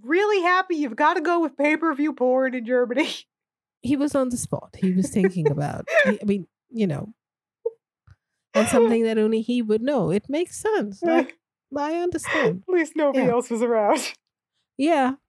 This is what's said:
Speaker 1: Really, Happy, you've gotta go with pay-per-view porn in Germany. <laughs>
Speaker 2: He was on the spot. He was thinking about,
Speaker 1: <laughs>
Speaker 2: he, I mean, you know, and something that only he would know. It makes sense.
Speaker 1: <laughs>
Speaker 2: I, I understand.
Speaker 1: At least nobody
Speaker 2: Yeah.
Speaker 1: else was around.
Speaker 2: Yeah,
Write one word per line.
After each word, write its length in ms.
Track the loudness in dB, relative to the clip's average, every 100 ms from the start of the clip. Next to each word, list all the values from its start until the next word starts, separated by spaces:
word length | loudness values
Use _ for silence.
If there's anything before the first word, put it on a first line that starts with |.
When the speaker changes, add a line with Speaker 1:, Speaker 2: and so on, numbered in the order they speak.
Speaker 1:
Really, 400 | -2 0 2 2
Happy, 340 | 2 2 0 -2
you've 200 | -4 0
gotta 240 | 2 2
go 200 | 0 0
with 140 | 0 0
pay-per-view 560 | 0 0 0 -2 -2
porn 400 | 0 0 2 0
in 100 | -2
Germany. 440 | -2 0 0 0 -2
<laughs> 140 | -4 -14 _ _ _ _ _
Speaker 2:
He 140 | -2 0
was 200 | 0 0
on 140 | 0
the 60 | -2
spot. 380 | -6 -8 -8 -4
He 100 | 0
was 180 | 2 0
thinking 380 | 2 0 2 0
about, 380 | 0 -4 -6 -2 2
Speaker 1:
<laughs> 80 |
Speaker 2:
he, 140 | 2 2
I 40 |
mean, 240 | 0 -2 -4 _ _
you 160 | -2 -2
know, 260 | -2 -8 -16 _ _ _ _ -10 -10 _ _ _ -20 _ _ _
and 120 | 0 2
something 360 | 4 4 4
that 140 | 2 2
only 220 | 2 0
he 220 | 0 -2
would 200 | 0 0
know. 280 | 0 0 0
It 140 | -2 -2
makes 280 | -4 -4 -4
sense. 400 | -2 -2 -2 -4
Speaker 1:
<laughs> 40 | 0
Speaker 2:
I, 220 | 0 0 -6 _ _ -12 -6
I 180 | -4
understand. 720 | -2 -4 -4 -4 -2 0 -2 -2
Speaker 1:
At 60 |
least 200 | -2 -2 0
nobody 280 | 0 2 2
Speaker 2:
Yeah. 40 |
Speaker 1:
else 180 | 0 0
was 120 | -2
around. 520 | 0 2 2 0 -2 -10 _ _ _ _ _ -4
Speaker 2:
Yeah, 380 | 0 2 2 -2